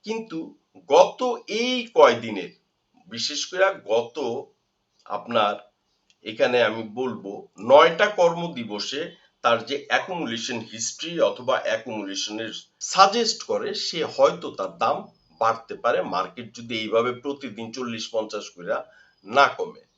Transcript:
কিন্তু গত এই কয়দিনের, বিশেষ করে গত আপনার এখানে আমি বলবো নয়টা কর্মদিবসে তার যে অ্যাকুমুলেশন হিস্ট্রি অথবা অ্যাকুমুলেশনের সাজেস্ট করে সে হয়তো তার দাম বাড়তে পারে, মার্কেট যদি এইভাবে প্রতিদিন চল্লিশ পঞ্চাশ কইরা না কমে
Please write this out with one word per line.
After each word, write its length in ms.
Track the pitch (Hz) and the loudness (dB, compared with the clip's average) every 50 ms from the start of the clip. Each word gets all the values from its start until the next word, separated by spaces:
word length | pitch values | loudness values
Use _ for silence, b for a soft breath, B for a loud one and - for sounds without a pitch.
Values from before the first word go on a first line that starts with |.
| _ | _
কিন্তু 340 | 208 220 226 - - 160 160 - - - _ _ _ _ 98 _ - 139 | -6 -8 -8 -8 -8 -10 -10 -10 -10 -16 _ _ _ _ -20 _ 6 8
গত 260 | 165 - - - - 254 247 233 - - - 196 226 | 8 8 8 4 -2 -2 -2 -2 -4 -8 -6 -4 -2
এই 140 | 240 254 254 247 233 - _ | -2 -2 -2 -4 -6 0 _
কয়দিনের, 540 | 165 147 127 117 117 117 113 107 98 85 85 _ _ _ _ _ _ _ _ _ _ _ - 113 | 8 8 8 8 2 -4 -8 -8 -8 -8 -10 _ _ _ _ _ _ _ _ _ _ _ -14 -8
বিশেষ 260 | 117 117 - 147 147 - - | -8 -6 -6 -6 -6 -8 -6
করে 140 | 175 185 190 190 - - - 101 | 0 2 2 2 2 -4 -4 0
গত 260 | 110 117 117 - _ 156 135 117 117 135 - _ _ _ _ _ _ _ _ _ _ _ _ | 0 0 0 -2 _ -6 -4 -4 -4 -6 -8 _ _ _ _ _ _ _ _ _ _ _ _
আপনার 480 | - - 101 - 117 117 113 104 104 101 - - _ _ _ _ _ _ _ _ _ _ _ _ 107 | -10 -10 -8 -8 0 2 2 2 2 0 -4 -10 _ _ _ _ _ _ _ _ _ _ _ _ -12
এখানে 260 | 110 117 139 123 123 123 117 107 | 0 0 2 4 4 4 4 4
আমি 140 | 110 113 110 107 104 123 | 2 -2 -8 -8 -6 -4
বলবো 320 | 131 127 110 - 95 98 104 - - - _ - 101 120 | -4 -4 -6 -8 -10 -10 -10 -10 -14 -18 _ -10 4 8
নয়টা 380 | 135 151 160 170 165 - 208 202 - 190 | 8 10 10 8 6 2 0 0 4 4
কর্মদিবসে 840 | 175 170 170 170 170 - 131 123 113 104 104 101 - - 131 143 170 170 b b b b b _ - | 4 4 4 0 -6 -6 -6 -8 -8 -8 -8 -8 -6 -6 -6 -8 -8 -10 b b b b b _ 2
তার 160 | 120 117 110 - - | 2 2 2 0 -6
যে 60 | 139 - - - | -8 -8 -2 -2
অ্যাকুমুলেশন 680 | 117 131 - - - 170 147 117 113 113 113 131 123 113 113 - | -2 -2 -2 -4 -6 -6 -6 -6 -6 -6 -6 -6 -6 -8 -8 -10
হিস্ট্রি 400 | 107 110 - - - - 160 165 170 165 120 101 | -10 -8 -8 -8 -8 -8 -10 -8 0 0 0 0
অথবা 260 | - - - 131 131 - - | 0 -4 -4 -2 -2 -2 0
অ্যাকুমুলেশনের 840 | 98 110 113 - 123 110 107 101 95 95 98 101 104 107 110 113 110 98 - - _ _ _ - - | -2 -4 -4 -4 -8 -10 -8 -8 -8 -8 -8 -8 -8 -8 -8 -8 -10 -12 -16 -18 _ _ _ -10 -2
সাজেস্ট 480 | - - 196 196 196 240 226 - - - - - | 6 6 6 6 6 0 0 0 -2 -4 -4 -4
করে 200 | 107 101 113 - - - - | -4 -2 -2 -4 -6 -6 -6
সে 140 | - - 165 139 107 - | -6 -4 -4 -6 -6 4
হয়তো 320 | - 135 151 - - - 143 - - | 4 4 4 4 -2 -10 -12 -8 -8
তার 120 | 98 - - - 117 | -8 -8 -4 -2 0
দাম 140 | 117 143 - - - _ _ _ _ _ _ | 0 0 -2 -6 -12 _ _ _ _ _ _
বাড়তে 340 | 113 113 110 - - - 104 - - | 0 0 0 -2 -8 -14 -14 -2 0
পারে, 160 | 117 139 175 - - 90 | 0 0 0 -2 -2 -4
মার্কেট 320 | 90 92 85 - 123 117 - _ | -4 -6 -6 -8 -14 -16 -14 _
যদি 160 | 120 120 117 120 110 110 | -16 -10 -8 -6 -6 -4
এইভাবে 280 | 104 107 113 117 123 120 120 - | 0 0 2 2 0 -4 -4 -8
প্রতিদিন 440 | 143 139 143 - 120 104 110 113 113 110 | -8 -8 -8 -10 -12 -10 -10 -12 -10 -8
চল্লিশ 300 | 131 127 117 117 110 107 - - | -8 -8 -8 -8 -8 -10 -4 -4
পঞ্চাশ 300 | 110 110 104 - 104 98 - _ | -6 -4 -4 -8 -10 -10 -10 _
কইরা 240 | 87 85 98 117 147 - b b b b b b b _ | -14 -6 -6 -6 -6 -6 b b b b b b b _
না 200 | 95 113 139 139 123 - | 0 4 4 4 4 2
কমে 260 | - 90 85 69 - _ _ _ | -6 -8 -8 -10 -20 _ _ _